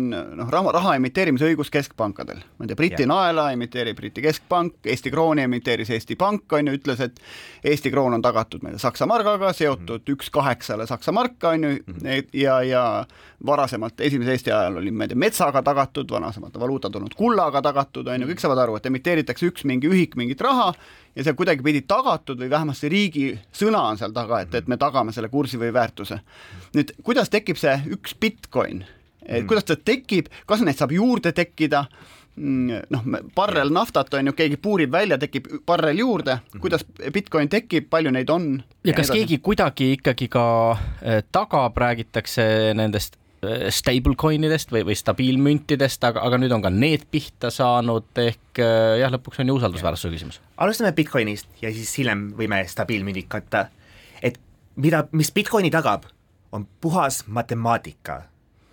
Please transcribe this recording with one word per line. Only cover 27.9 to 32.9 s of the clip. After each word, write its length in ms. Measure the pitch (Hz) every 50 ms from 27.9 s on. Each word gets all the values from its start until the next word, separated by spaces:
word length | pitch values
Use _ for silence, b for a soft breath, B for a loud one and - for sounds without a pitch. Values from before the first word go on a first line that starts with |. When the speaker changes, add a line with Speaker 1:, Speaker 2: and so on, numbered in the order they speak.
| - 190 - - - -
Speaker 1:
Bitcoin? 640 | 220 220 - - - - - 127 101 - - 92 95 B B B B _ _ _ -
Et 120 | - 117 117
Speaker 2:
Mhm. 40 | 120 190
Speaker 1:
kuidas 160 | 220 214 -
ta 100 | - 160
tekib, 500 | - - 214 254 262 - - 202 175 151 B B B B
kas 140 | - 208 214
neid 160 | 233 160 135
saab 160 | - 151 123
juurde 400 | 156 180 220 254 247 202 - 170
tekkida? 540 | 156 180 175 - _ - 156 143 147 143 139 B B B B B B B B B _
Mm, 460 | - 151 139 135 131 127 123 113 101 - -